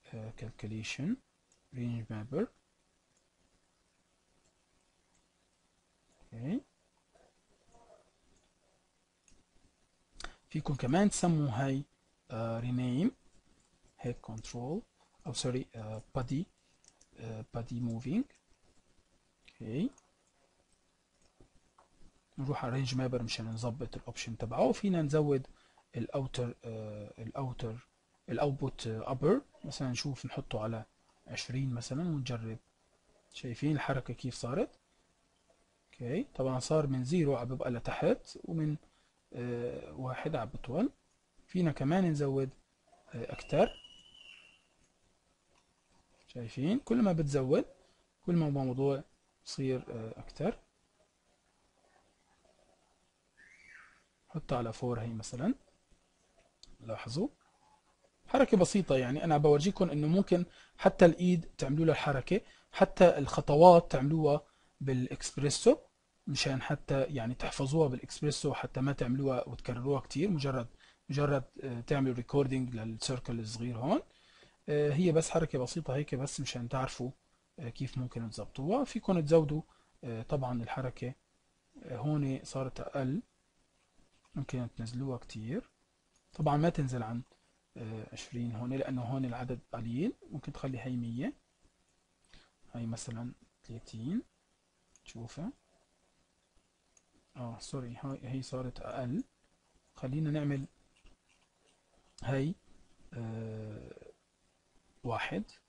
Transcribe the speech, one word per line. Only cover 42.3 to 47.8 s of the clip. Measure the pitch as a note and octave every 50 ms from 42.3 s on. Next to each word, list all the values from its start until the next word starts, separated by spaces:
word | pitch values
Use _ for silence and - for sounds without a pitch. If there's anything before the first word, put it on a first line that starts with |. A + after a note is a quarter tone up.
| C3+ C3+ C3+ C3 - - _ _ _ _ _ _ - _ _ - -
آه، | A#2+ A#2 -
أكتر. | C#3 - - - - D3+ G#3+ - - - - - - - _ - - - - - - - - _ _ _ _ _ _ _ _ _ _ _ _ _ _ _ _ _ _ _ _ _ _ _ _ _ _ _ _ _ _ _ _ _ _ _ _
شايفين؟ | - - B2+ A#2 G#2+ - C3 C3 E3 A3 C#4+
كل | - - A3+ B3
ما | A3+ G3
بتزود، | F3 D#3+ D#3 C#3 C#3 C#3+ C3 B2+ D3+ A3+ E4 - - _